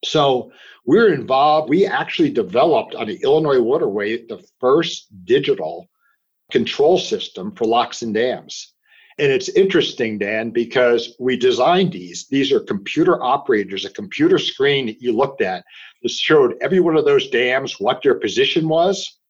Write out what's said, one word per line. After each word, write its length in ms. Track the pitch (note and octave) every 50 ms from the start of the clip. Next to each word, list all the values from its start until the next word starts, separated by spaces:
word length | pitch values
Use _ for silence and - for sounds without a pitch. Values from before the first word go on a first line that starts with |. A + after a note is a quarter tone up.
| -
So 480 | - - D3+ C#3+ C#3 C3 B2 A#2 - - - - - - _ _
we're 280 | A#2 C#3+ G#3 A#3 G#3+ D#3+
involved. 560 | C3+ A2+ A2+ C3 C3+ C#3+ D3+ D3+ D#3 D#3 D#3+
We 160 | D3 F3+ G3
actually 460 | G3+ A#2+ C3+ D#3 - - - E3 -
developed 640 | - A#2 G#2 F2 F2+ A#2+ C#3+ E3+ D3+ A2+ - - -
on 120 | - A#2
the 120 | G#2+ F#2+ - -
Illinois 380 | B2+ C#3+ D#3 D#3 D3 C#3 B2+
Waterway 640 | A#2 A2+ C3+ E3 E3 A2+ G2 G#2 G2+ G#2 A2+ A#2+ -
the 180 | - A2+ F#2 - _ _ _
first 480 | - B2+ C#3 E3 E3 - - - - _ G#2+ F#2+ F2+
digital 640 | F2 A#2 C#3+ C#3+ - - F#2+ E2 D#2 E2+ E2+ - _ _ _ _ _ _ _ _ _ _ _ _ _
control 460 | - B2 A2+ - - - C#3 D#3 F3+
system 560 | F3+ - - A2 G2 - - _ G2+ F#2 G#2+ -
for 100 | - A#2
locks 360 | G#2+ A2 A#2+ A#2 - - -
and 120 | A#2+ A2+ G#2
dams. 600 | G#2+ A#2+ B2+ A2+ G#2 - - - - - - _ _ _ _ _ _ _ _ _ -
And 120 | D3 C#3+
it's 180 | C3+ B2+ - -
interesting, 720 | - - G3 F#3+ - E3 - - - - B2 A2 G#2+ G2+
Dan, 320 | G2+ G2+ G#2+ A2 A2+ A#2
because 640 | A2 A#2+ A#2 A#2 - C3+ B2 A#2+ A#2+ - - - - _
we 180 | B2 C3 B2+
designed 560 | A#2+ A#2 B2+ - A2+ B2+ D#3 F3 F#3 G3 D#3 -
these. 340 | F2+ F2+ F2 F2 - - _
These 220 | C3+ C#3 C#3 C3+
are 80 | C#3 A2
computer 640 | - - A2+ G2 - - - D3 E3+ F3+ E3 D3+ B2
operators, 600 | B2 C3 C#3 - - B2 G#2 G2+ F#2 G2 F#2+ G2
a 60 | G2
computer 480 | - - G#2 F#2+ - - D3 F3 F#3+
screen 480 | D3+ - - - - C3+ C#3+ C#3+ C#3 C3
that 160 | A2+ G#2+ _
you 100 | B2 B2
looked 300 | A2+ A2 C3+ C3 C3+ -
at 220 | A2+ F#2 F#2 F2 - _ - - - - _ _ -
that 80 | A#2+
showed 440 | - - - - D#3 D3+ C3+ A#2+ A#2 -
every 180 | - - F#3+ F#3
one 160 | E3+ E3+ D#3+
of 100 | D#3 C#3+
those 240 | C#3+ C#3+ C3+ - -
dams, 500 | - A#2 B2 B2 B2+ C3+ C3+ B2+ - -
what 240 | G2 A#2 C3 - -
their 160 | C#3 A#2+ -
position 480 | - G#2+ F#2 A#2 C#3 - - F3 D#3+
was. 520 | D#3+ D#3 E3 E3+ F#3+ G3 F#3+ - - _ _ _